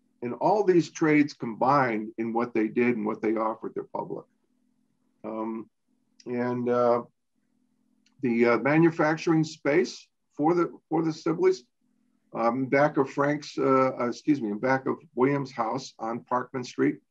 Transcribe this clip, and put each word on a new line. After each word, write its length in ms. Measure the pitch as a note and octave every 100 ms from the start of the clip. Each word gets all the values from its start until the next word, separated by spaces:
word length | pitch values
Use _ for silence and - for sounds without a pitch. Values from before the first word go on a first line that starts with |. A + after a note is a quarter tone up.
| _ -
And 120 | A#2+
all 280 | A#2+ D#3+ G#3
these 280 | F#3+ F3 D#3
trades 440 | - D#3+ D3+ D3
combined 760 | - A#2+ G#2 A#2+ C#3+ B2+ G#2+ G#2+ -
in 140 | A2+
what 220 | A2+ A#2
they 140 | A2+ G#2+
did 280 | A2+ A#2+ A2
and 80 |
what 160 | G#2+ A2
they 160 | G#2+ A2+
offered 360 | A2 A2 G2+
the 100 | G2+ -
public. 320 | - - G2 - _ _ _ _ _ _ _ _ _
Um, 440 | G#2+ A2 A2 A2+ G#2+ _ _ _ _ _ A#2+
and, 420 | A#2+ B2 B2 A#2+
uh, 340 | A#2+ A#2+ A#2+ A#2 _ _ _ _ _ _ _ _ _ _ _
the, 240 | A#2+ A#2 A#2+
uh, 120 | A#2
manufacturing 880 | B2+ D#3 E3 D#3+ D#3 D#3+ - D#3+
space 600 | D#3 - D3 D#3 - - _ _ _ -
for 180 | D3+
the, 180 | F3 E3 - -
for 140 | D#3+
the 80 | D#3+
Sibleys, 520 | D#3 D#3+ E3 F#3 F#3 _ _ _ _ _ _ _
um, 320 | A#2 A#2 B2+ C3
back 320 | C#3 D3 D3+
of 120 | C3+
Frank's, 480 | - C#3+ D3 - -
uh, 340 | C3+ C3 C3 -
uh, 100 | A#2+
excuse 320 | A#2 - C#3+
me, 100 | A2
in 80 | G#2
back 280 | B2+ C3 C3
of 100 | A2+ - A#2
William's 340 | C3 C#3+ C3
house 440 | - A2 B2+ - -
on 260 | A2 A#2+ -
Parkman 340 | B2 B2 C3
Street 340 | B2 - C#3 - _